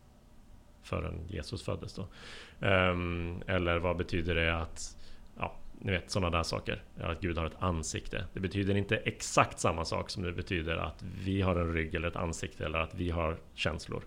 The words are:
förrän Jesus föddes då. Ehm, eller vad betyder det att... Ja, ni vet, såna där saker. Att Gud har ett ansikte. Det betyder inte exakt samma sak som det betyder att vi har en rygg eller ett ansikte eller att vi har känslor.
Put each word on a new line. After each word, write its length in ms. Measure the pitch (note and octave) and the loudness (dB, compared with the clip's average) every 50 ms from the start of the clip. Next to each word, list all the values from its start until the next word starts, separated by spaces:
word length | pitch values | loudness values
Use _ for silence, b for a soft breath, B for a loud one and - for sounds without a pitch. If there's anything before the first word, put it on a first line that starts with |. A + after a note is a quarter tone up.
| - - - - - - - - - - - - - - - - | -20 -20 -20 -20 -20 -20 -20 -20 -20 -20 -20 -20 -20 -20 -20 -18
förrän 440 | - - - F2 E2 E2 E2+ E2+ E2 E2+ | -8 -4 -4 -2 -2 -4 -4 -6 -6 -6
Jesus 340 | F2+ E2+ - - - F#2 | -6 -6 -6 -6 -8 -6
föddes 320 | - - G2+ - - - - | -4 -4 -4 -4 -6 -8 -8
då. 120 | F#2 F#2 B B B B B B B B B B B - | -8 -10 B B B B B B B B B B B 2
Ehm, 760 | G2 G2 F#2 F#2 F#2 F2+ F2+ F2 F2 F2 F2 E2+ E2+ F2 F2+ - | 6 6 6 6 6 4 2 0 0 0 -2 -2 -4 -4 -4 -2
eller 320 | - F#2 F#2 F2 E2+ E2+ E2+ | 0 2 4 4 4 4 4
vad 180 | E2+ F2+ F2 | 4 2 2
betyder 380 | E2+ E2+ - - F2 E2 F2 E2+ | 0 0 0 0 0 2 2 2
det 220 | E2 E2 E2 E2 | 4 4 2 2
att... 400 | E2 D#2+ - - - - - b b b b b b b - - - | 0 -2 -4 -6 -8 -10 -10 b b b b b b b -14 -8 -6
Ja, 180 | - - - - - - - - | -6 -6 -6 -8 -10 -10 -10 -4
ni 120 | - G2 | 0 0
vet, 180 | F#2+ E2+ - - | 0 0 0 0
såna 200 | - G#2+ F#2 E2+ | 0 2 4 4
där 120 | E2 E2+ | 4 2
saker. 400 | E2 - - - - - - - - - - - | 2 2 -2 -2 -2 -2 -4 -4 -6 -10 -8 -4
Att 200 | - F2 E2+ - | -4 -2 -2 0
Gud 180 | - F2 E2 E2 | 0 0 0 0
har 80 | E2 | 0
ett 100 | D#2 - - | -2 0 0
ansikte. 600 | F#2 F#2 E2+ D#2+ D2+ - - G2 - - - - F#2 - - | 2 2 2 2 0 -2 -4 -4 -4 -4 -4 -4 -4 -4 -4
Det 60 | - | -2
betyder 360 | F#2+ F2+ - G2+ G2 G2 G2 | -2 0 2 2 4 4 4
inte 200 | G2+ G2 - A2 | 4 4 4 2
exakt 600 | - - A#2 - - - - - D3 B2 - - - | 2 2 0 -2 -2 -4 4 6 6 6 6 4 2
samma 240 | - G#2 E2+ E2 D#2+ | 2 2 2 2 0
sak 260 | - - F#2 F2+ - | 0 0 -2 -2 -2
som 120 | - - | -4 -2
det 100 | F2+ F2 | -2 -2
betyder 440 | F2 F#2 F2+ - G2 E2+ D#2+ E2 E2 | -2 -2 -2 0 0 0 0 0 0
att 280 | F2 F2 E2 - - - - - F#2+ F#2 | 0 -2 -4 -6 -8 -10 -10 -8 -4 0
vi 160 | G2 F#2+ F#2+ | 2 2 4
har 140 | F#2 F#2+ F2+ | 4 4 4
en 160 | F2 E2+ E2 | 4 4 2
rygg 220 | E2 E2 E2 D#2+ F2 | 2 2 2 0 0
eller 140 | E2 D#2+ E2+ | 0 0 0
ett 80 | - | 0
ansikte 480 | - F2+ E2+ E2 - - - - - E2+ | 0 -2 -2 -2 -2 -6 -6 -6 -4 -4
eller 140 | D#2 D#2 D#2+ | 0 0 0
att 160 | D#2+ - - | 0 -2 -2
vi 160 | F#2 F2+ F2 | -2 0 0
har 260 | E2+ E2+ E2 D#2+ E2 D#2+ - - - | 2 2 2 0 0 -4 -8 -10 -4
känslor. 480 | - - E2 D2+ E2+ - - - - - | -2 0 0 0 -2 -4 -6 -6 -6 -8